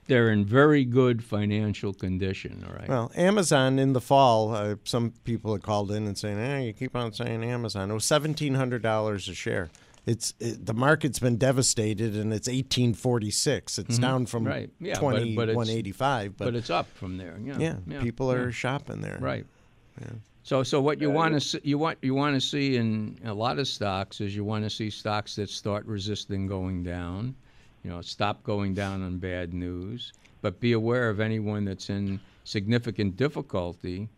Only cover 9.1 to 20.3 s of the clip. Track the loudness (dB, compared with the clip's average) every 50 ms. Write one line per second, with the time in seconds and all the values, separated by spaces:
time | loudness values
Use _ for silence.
9.1 | -2 -4 -6 -8 -10 -6 -4 -2 -2 -2 -4 -6 -10 -16 -20 -20 -20 -6 -2 -2
10.1 | -2 0 -2 -6 -6 -6 -6 -6 -6 -4 -4 -4 0 2 4 4 4 4 2 -2
11.1 | -2 0 0 0 2 4 4 4 4 4 2 2 2 2 0 0 0 -2 -2 -2
12.1 | -2 -2 -2 -2 -2 -2 -2 -2 -2 -2 -2 0 2 2 4 2 2 2 0 0
13.1 | 2 2 0 -2 -2 0 0 0 0 0 -2 -6 -6 -6 -2 0 2 2 2 2
14.1 | 2 0 0 -2 -2 -2 -2 -2 -2 -4 -6 -10 -12 -10 -6 -6 -2 0 0 2
15.1 | 2 2 0 0 0 0 0 2 0 0 0 0 -2 -2 -4 -4 -4 -2 0 0
16.1 | 2 0 -2 -4 -6 -4 -4 -2 -2 -2 -2 -2 -2 -2 -2 -4 -10 -10 -8 -8
17.1 | -8 -8 -8 -10 -12 -10 -10 -8 -4 -2 -2 -2 -2 -6 -8 -10 -6 -4 -4 -4
18.1 | -2 -2 0 0 0 0 0 -2 -4 -4 -4 -2 -2 -4 -6 -8 -8 -8 -6 -6
19.1 | -6 -4 -4 -4 -4 -6 -8 -12 _ _ _ _ _ _ _ _ _ -16 -14 -12
20.1 | -14 -14 -16 _